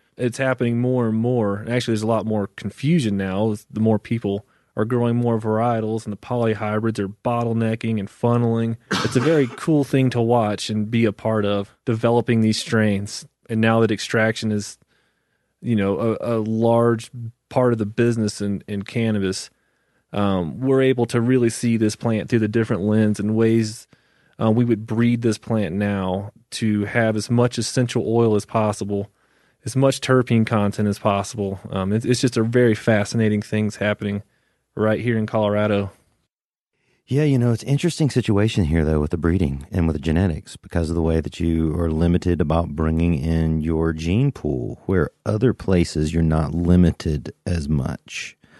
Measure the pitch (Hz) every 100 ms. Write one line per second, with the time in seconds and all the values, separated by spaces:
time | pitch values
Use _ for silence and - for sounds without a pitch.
0 | _ - 123 120 135 127 120 117 123 127
1 | 113 110 120 123 104 101 113 123 120 110
2 | 107 113 107 107 98 - 101 - 139 170
3 | 113 98 95 95 110 104 - 107 110 107
4 | - 117 101 101 - _ _ - 110 123
5 | 120 120 120 117 110 107 117 113 110 113
6 | 107 101 - 123 113 104 107 107 113 110
7 | 98 101 123 120 120 113 113 113 113 110
8 | 98 - 120 120 117 113 113 113 - -
9 | 107 131 135 160 127 - - 151 135 135
10 | 131 123 117 120 107 104 - 107 107 113
11 | 113 101 113 110 104 101 101 _ - 113
12 | 120 117 113 113 110 107 - 113 107 98
13 | 98 - - _ - 113 113 113 110 107
14 | - 117 110 110 113 104 101 - _ _
15 | _ _ _ _ _ _ 123 110 98 95
16 | 113 110 117 117 107 110 113 117 117 113
17 | - 123 113 - _ 131 127 113 104 110
18 | 117 117 104 - 101 98 - 101 98 123
19 | 113 107 95 95 - _ _ _ _ _
20 | _ 101 101 95 82 90 131 135 131 123
21 | 117 120 117 131 117 - 120 113 107 -
22 | 120 110 - 120 107 113 110 104 101 107
23 | 107 104 104 110 113 113 110 113 - _
24 | _ _ _ - 113 110 120 107 113 113
25 | 120 120 117 107 - 113 98 92 104 101
26 | 92 92 104 - _ - 110 104 101 123
27 | 113 107 - 120 120 - 110 - 120 120
28 | 107 117 117 107 - 113 107 101 101 101
29 | 101 _ _ _ _ _ 120 131 135 -
30 | - 127 123 117 110 110 101 - 104 98
31 | 110 101 95 110 98 95 - 98 95 107
32 | 120 123 131 117 113 123 120 107 - 107
33 | 104 117 110 107 - 107 107 - 101 104
34 | 104 101 - _ _ _ _ - 107 107
35 | 120 113 107 113 104 104 107 101 98 -
36 | _ _ _ _ _ _ _ _ _ _
37 | - 131 151 131 120 113 117 143 175 -
38 | 147 127 110 101 107 107 78 82 76 78
39 | 76 80 82 92 73 67 69 92 82 76
40 | 80 80 95 78 - - - 87 80 82
41 | 82 80 73 - 87 82 80 80 85 78
42 | 85 87 90 85 76 82 85 71 80 80
43 | 85 78 78 82 80 80 78 80 82 78
44 | 82 98 139 - 76 67 95 - - 95
45 | 73 - - 107 123 95 - 92 82 78
46 | 78 82 82 78 76 82 85 90 85 -
47 | 85 73 - - - 87 73 76 64 -
48 | - - - - _ -